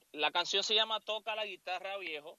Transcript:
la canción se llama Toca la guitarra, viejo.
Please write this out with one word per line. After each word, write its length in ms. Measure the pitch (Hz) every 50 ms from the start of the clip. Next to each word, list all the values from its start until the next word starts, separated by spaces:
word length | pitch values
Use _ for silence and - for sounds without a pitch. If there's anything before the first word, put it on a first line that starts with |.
| _ _
la 180 | - 151 151 151
canción 320 | 143 175 175 - - 196
se 120 | 196 - 214
llama 260 | 214 220 220 220 214
Toca 340 | - - 214 220 208 226 214
la 100 | 214 214
guitarra, 540 | 208 185 175 - 180 180 180 175 196 196 202
viejo. 400 | 185 165 156 147 147 160 196